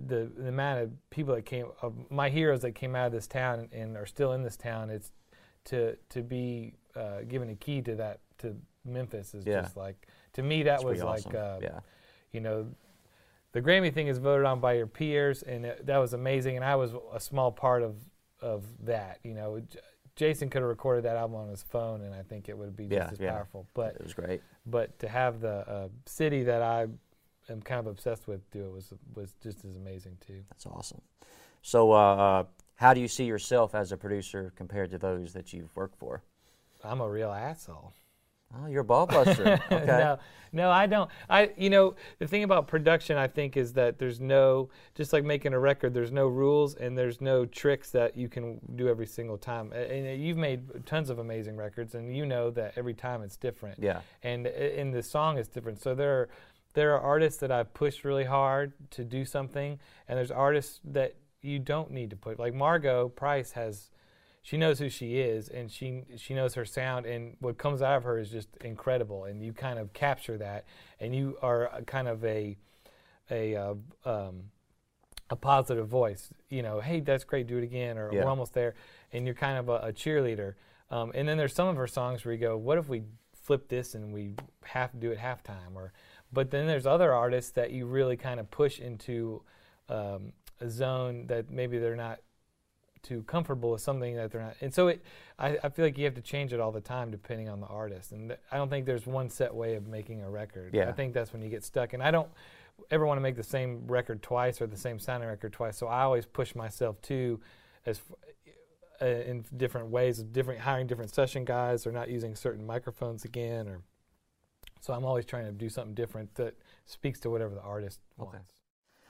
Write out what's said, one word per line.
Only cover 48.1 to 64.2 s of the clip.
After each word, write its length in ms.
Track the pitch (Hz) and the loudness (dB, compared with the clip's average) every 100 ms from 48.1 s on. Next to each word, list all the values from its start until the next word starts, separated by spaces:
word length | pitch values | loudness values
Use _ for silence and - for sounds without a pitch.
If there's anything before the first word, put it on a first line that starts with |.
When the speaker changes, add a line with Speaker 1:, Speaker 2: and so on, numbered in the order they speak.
| 123 | 0
Speaker 1:
you 100 | 120 | -6
can 320 | - 117 117 120 123 | -6 -8 -10 -10 -2
do 120 | 123 | 2
every 160 | 113 110 | 2 0
single 320 | - 117 104 | -6 -8 -8
time. 340 | - 117 110 | -6 -8 -6
A-, 200 | 113 123 | -6 -4
and 280 | 135 135 135 | -4 -4 -4
you've 140 | 160 165 | -2 0
made 460 | 151 127 131 123 - | 0 -2 -6 -12 -4
tons 240 | 156 139 | -2 -2
of 80 | 117 | -4
amazing 380 | 117 113 107 107 | -4 -6 -6 -6
records, 360 | 104 110 117 | -8 -6 -8
and 220 | 120 117 131 | -8 -6 -4
you 100 | 147 | -2
know 240 | 123 120 | 0 0
that 220 | 120 107 - | 0 -4 -4
every 200 | 123 117 | -6 -6
time 260 | 127 120 | -6 -6
it's 160 | 101 - | -8 -6
different. 400 | 127 - 104 95 | -6 -6 -12 -2
Speaker 2:
Yeah. 240 | 101 87 85 - | 0 0 -6 -10
Speaker 1:
And, 240 | 120 120 123 | -6 -4 -4
and 440 | 131 143 143 139 | -2 -2 -2 -2
the 120 | 123 | -2
song 340 | 113 151 156 143 | -2 0 2 2
is 100 | 110 | -2
different. 320 | 120 113 104 | -6 -8 -6
So 140 | 135 | -4
there 200 | 131 143 135 | 0 2 2
are, 80 | 120 - - _ _ | 2 -4 -20 _ _
there 220 | - 151 143 | 2 6 6
are 60 | |
artists 380 | 135 151 156 - | 6 6 6 2
that 100 | 135 | 0
I've 200 | 123 113 - | 2 2 2
pushed 280 | 147 - | 0 0
really 220 | 139 139 131 | 0 2 4
hard 480 | 139 135 135 143 139 139 | 4 4 4 0 -6 -18
to 120 | - | -10
do 220 | 120 127 131 | -6 -4 -2
something, 520 | 143 135 143 143 143 - - - | -4 -4 -4 -6 -8 -14 -20 -6
and 100 | 127 | -2
there's 140 | 123 | 0
artists 480 | 123 139 147 135 - 151 | 4 6 6 0 -12 -4
that 280 | 139 131 - _ _ | 0 0 -2 _ _
you 160 | 139 143 | -6 -6
don't 320 | 131 151 151 | -2 -2 -2
need 180 | 135 113 | -8 -8
to 60 | 101 | -10
put. 240 | 113 110 | -10 -4
Like 160 | 120 127 | -4 2
Margo 540 | 143 170 139 127 123 | 4 4 4 4 2
Price 420 | - 143 143 123 | 0 0 0 -2
has, 400 | 123 113 101 - _ _ _ | -6 -6 -8 -14 _ _ _